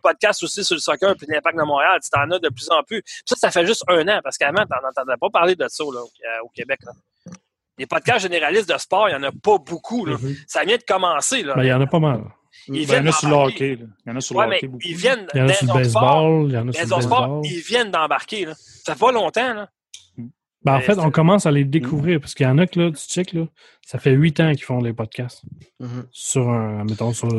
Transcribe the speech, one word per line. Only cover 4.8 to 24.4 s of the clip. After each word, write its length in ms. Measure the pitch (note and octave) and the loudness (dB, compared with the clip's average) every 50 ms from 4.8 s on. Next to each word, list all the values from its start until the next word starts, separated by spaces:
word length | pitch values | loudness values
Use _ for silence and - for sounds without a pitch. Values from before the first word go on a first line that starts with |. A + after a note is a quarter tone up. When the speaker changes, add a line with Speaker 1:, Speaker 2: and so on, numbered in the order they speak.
| C3+ C3 | -6 -6
Speaker 1:
entendais 280 | C3 C#3 C3 C3 B2+ A#2+ | -6 -6 -4 -4 -4 -2
pas 100 | - G3+ | -2 0
parler 240 | A3+ F#3+ E3+ F3+ F#3 | 0 2 2 2 2
de 120 | E3+ C#3 A#2+ | 0 -2 -6
ça, 160 | - - D#3 | -6 -8 -8
là, 160 | D3 C3 B2 A#2+ | -8 -8 -10 -12
au, 40 | |
euh, 360 | A#2 _ _ B2 A#2 A2+ A2+ A#2 | -14 _ _ -12 -10 -10 -10 -10
au 60 | A#2 _ | -14 _
Québec, 240 | - A#2+ B2 C3+ - - | -14 -8 -8 -8 -8 -8
là. 60 | A#2+ A#2+ _ _ _ _ _ _ - - - _ _ _ _ _ _ _ - | -20 -20 _ _ _ _ _ _ -20 -20 -20 _ _ _ _ _ _ _ -14
Les 60 | C3 | -10
podcasts 360 | - - E3 - - A#3+ A#3 | -6 -6 -4 0 0 0 0
généralistes 520 | F#3 F#3 F3 E3+ D3+ D3 E3+ A3 G#3+ - E3+ | 0 -2 -2 -2 0 2 0 0 0 0 -2
de 60 | C3 | -4
sport, 320 | - - - F#3+ A3 G3+ | -2 -2 2 2 2 2
il 20 | D#3+ | 0
y 20 | |
en 80 | C#3 C#3 | -2 -4
a 80 | C#3 | -6
pas 280 | C3+ C#3 _ G#3 G#3+ F#3 | -8 -2 _ 2 2 2
beaucoup, 480 | C#3+ - E3+ D#3+ - - A3+ B3 G#3 | 2 -4 -12 -12 -8 -6 -6 -4 -4
là. 100 | D3 C3 | -4 -4
Speaker 2:
Mhm. 180 | A2 A#2 C3+ C#3 C#3 D3+ | -4 -4 -8 -8 -8 -12
Speaker 1:
Ça 180 | _ - D#3+ D3+ | _ -4 -2 0
vient 140 | F3 A3+ A#3+ | 0 0 -2
de 40 | - | 0
commencer, 600 | - G3+ F#3+ F#3 F3 E3 C#3+ - - C4 C4 F#3+ | -2 0 0 2 0 0 0 -2 -2 -2 -2 -2
là. 100 | C#3 C3+ | -2 0
Speaker 2:
Ben, 100 | C3+ B2+ | 2 2
il 40 | C3 | 4
y 40 | B2+ | 4
en 60 | B2+ C#3 | 4 2
a 40 | |
pas 120 | C3+ - E3+ | 2 2 2
mal. 240 | D#3 D3+ C3 A2 - G2+ - _ _ _ _ - - - | 2 2 0 -2 -6 -12 -18 _ _ _ _ -20 -14 -8
Speaker 1:
Ils 40 | C3+ | -6
Speaker 3:
Ben, 40 | C#3+ | -4
il 20 | |
y 40 | D3+ | 0
Speaker 1:
viennent 200 | C3+ - - C#3+ | 2 2 2 4
Speaker 3:
en 40 | D#3+ | 2
a 20 | D#3 | 2
sur 160 | D#3 - D3 | 2 2 4
le 60 | D3+ | 4
Speaker 1:
d'embarquer. 380 | C#3+ C#3 C3+ A#2+ A2 C3+ C#3 C3+ | 4 4 4 2 -2 -2 -4 -4
Speaker 3:
hockey, 100 | A#2 A#2+ | -6 -10
là. 60 | A2+ G#2 _ _ | -18 -20 _ _
Il 20 | - | -10
y 40 | A#2 | -8
en 40 | |
a 40 | C3 C3 | -8 -8
sur 140 | - - | -4 0
Speaker 1:
Ouais, 80 | F#3 G#3+ | 0 0
Speaker 3:
le 60 | A3+ | 2
Speaker 1:
mais 60 | G3+ | 0
Speaker 3:
hockey, 100 | F3 C#3+ C3+ | -2 -4 -6
beaucoup. 140 | B2+ B2 - | -10 -10 -10
Speaker 1:
ils 100 | F3 E3 | -10 -8
viennent 300 | E3+ F#3 B3 C4+ A#3+ G3 E3+ - | -2 0 0 0 0 -4 -4 0
Speaker 2:
Il 40 | C#3 | 2
y 40 | C3 | 4
en 20 | |
a 40 | C3+ | 4
Speaker 1:
dans 60 | C#3 | 4
Speaker 2:
sur 120 | - C3+ | 2 2
le 60 | B2 - | 2 2
Speaker 1:
les 60 | C3+ B2+ | 2 2
autres 40 | A#2+ | 2
sports. 120 | A2+ B2+ B2+ | 2 4 4
Speaker 2:
baseball, 440 | B2+ C#3+ D#3 D#3 D#3+ D#3+ D#3+ D3+ C#3+ | 6 6 6 6 4 4 4 2 2
il 60 | C3 | 0
y 20 | |
en 60 | A#2 A2+ | -2 -2
a 20 | |
Speaker 1:
Les 80 | B2 A#2+ | -2 -4
Speaker 2:
sur 140 | D#3 E3+ | -4 -2
le 60 | - F#3+ | 0 0
Speaker 1:
autres 80 | F3 B2 | 0 2
sports, 180 | A#2+ A#3 B3+ - C3+ | 2 2 2 2 0
Speaker 2:
baseball. 120 | C#3+ D3+ D3+ | -4 -6 -6
Speaker 1:
ils 160 | D3+ F#3 E3+ | -6 -8 -10
viennent 300 | D#3+ - G#3 B3 A#3+ G3+ | -8 -2 0 0 0 0
d'embarquer, 540 | F3+ E3 D#3 D3 D3 C3 - - G#3+ G#3+ F3+ | 0 0 0 2 0 -2 -2 -6 -6 -6 -6
là. 60 | D#3 D#3+ | -6 -8
Ça 380 | - _ - - - - - D#3 | -14 _ -20 -20 -14 -8 -8 -4
fait 60 | - | 2
pas 120 | G#3+ B3 B3+ | 2 2 4
longtemps, 400 | A3+ G3 D#3+ - G#3+ B3 C4 A#3 | 4 0 0 0 -2 -2 -2 -4
là. 140 | G#3 G#3 - _ _ _ _ - - - _ _ - A#2 B2 - _ _ _ _ _ _ | -8 -10 -14 _ _ _ _ -20 -20 -20 _ _ -16 -16 -16 -18 _ _ _ _ _ _
Speaker 2:
Ben, 100 | C#3 C3+ | 2 2
en 40 | C3+ | 4
Speaker 1:
Mais 40 | C3 | 4
Speaker 2:
fait, 120 | - G#3 | 2 2
Speaker 1:
c'est 60 | F#3+ | 2
Speaker 2:
on 100 | E3 D#3 C#3 | 2 2 2
commence 340 | D#3+ D#3 E3 G3 G3+ - | 4 4 6 4 4 4
à 60 | E3+ C#3+ | 2 2
les 100 | C#3+ C#3 | 2 2
découvrir, 540 | C3+ C3+ E3 B2 B3+ G#3 D3 C#3+ E3+ F3 D3+ | 2 0 -2 -2 -2 -4 -2 0 0 0 0
parce 160 | - - - | -2 -6 -4
qu'il 100 | - C#3 | 0 2
y 40 | B2+ | 2
en 100 | C3 D3 | 4 4
a 80 | F3+ | 2
que, 140 | F3+ - E3+ | 2 2 0
là, 100 | E3+ E3+ | 0 0
tu 60 | D#3 | -2
check, 360 | - - - - F3+ F#3 - - | -4 -10 -8 -6 -6 -6 -4 -4
là, 80 | E3 E3 D#3+ _ _ _ _ _ _ _ | -6 -6 -6 _ _ _ _ _ _ _
ça 140 | - - B2+ | -12 -12 -2
fait 100 | - C#3+ | 2 4
huit 300 | C3 C3+ D#3 E3 D3+ - | 4 4 4 2 2 2